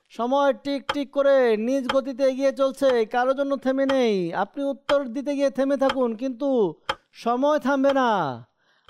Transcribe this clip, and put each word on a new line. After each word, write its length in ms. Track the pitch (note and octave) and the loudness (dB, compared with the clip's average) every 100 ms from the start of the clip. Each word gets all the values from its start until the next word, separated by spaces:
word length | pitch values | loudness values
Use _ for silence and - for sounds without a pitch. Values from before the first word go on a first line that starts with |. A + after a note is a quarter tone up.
| _ | _
সময় 440 | - A#3+ C#4 C#4 | -6 0 2 2
টিক 380 | B3+ C#4+ C#4 - | 0 -4 -6 -4
টিক 180 | C#4+ C#4 | -6 -4
করে 460 | C#4 C#4 C4+ B3 G#3+ | 0 4 4 4 2
নিজ 320 | A#3 C#4 B3+ | 0 -2 0
গতিতে 340 | C4+ B3+ B3 | -2 -2 0
এগিয়ে 280 | C4+ C4 C#4 | 0 2 0
চলছে, 540 | B3+ C4+ C4 C4+ A#3+ G#3+ | 0 -2 2 2 2 0
কারোর 320 | B3 B3 C#4 | 0 0 0
জন্য 200 | C#4 C#4 | -2 -2
থেমে 280 | C4 C4+ C4+ | -2 0 0
নেই। 480 | C4+ A#3+ G3 E3+ | 2 2 0 -2
আপনি 300 | F3 G3+ C#4+ | -4 -4 -4
উত্তর 420 | C#4 C#4 - C#4+ C4 | -6 -4 -2 -2 -2
দিতে 300 | A#3 C4+ C#4 | -6 -4 0
গিয়ে 140 | C#4 | 0
থেমে 280 | C4+ C4+ C#4 | 0 0 2
থাকুন, 380 | C4+ B3+ A#3+ G#3+ | 0 0 -2 -2
কিন্তু 600 | C4+ A3+ C#4 B3+ F3+ - - - _ | -6 -4 0 2 0 -2 -12 -14 _
সময় 480 | - A3+ B3 C#4+ D4+ | -8 -2 0 2 0
থামবে 340 | B3+ C#4 C4+ | 0 2 2
না। 500 | C4+ B3 G3+ D3 A#2 - _ _ _ | 2 2 0 -2 -6 -14 _ _ _